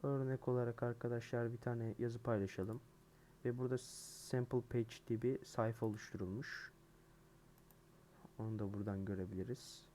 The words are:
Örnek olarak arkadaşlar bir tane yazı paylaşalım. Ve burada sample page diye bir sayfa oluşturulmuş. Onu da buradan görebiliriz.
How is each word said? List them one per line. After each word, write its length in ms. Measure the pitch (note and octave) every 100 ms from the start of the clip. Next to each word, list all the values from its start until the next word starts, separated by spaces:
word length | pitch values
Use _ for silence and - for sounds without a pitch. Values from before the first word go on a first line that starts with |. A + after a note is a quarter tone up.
Örnek 440 | C#3+ C#3 C3 C3 -
olarak 360 | B2+ A#2+ A#2
arkadaşlar 680 | A#2+ A#2 A#2+ A#2+ A#2 A#2+ A#2
bir 40 | A#2
tane 380 | - A#2+ A2+ G#2
yazı 200 | A#2+ A#2
paylaşalım. 640 | - A2 G2 - F#2+ - - - - - - - B2
Ve 120 | A#2+
burada 200 | B2+ B2+
sample 840 | - - - - - C3 B2 B2+
page 340 | A#2+ A#2+ A#2 - -
diye 140 | A2+
bir 240 | B2 C3+ -
sayfa 400 | - A2+ A2+ A2+
oluşturulmuş. 880 | G#2+ - - F#2 G2+ - - - - - - - - - - - - - - - - - - - -
Onu 200 | A2 G#2+
da 140 | G2+
buradan 320 | G2+ G2+ G2 G2
görebiliriz. 800 | F#2+ F2+ F#2 F#2 B2+ - - -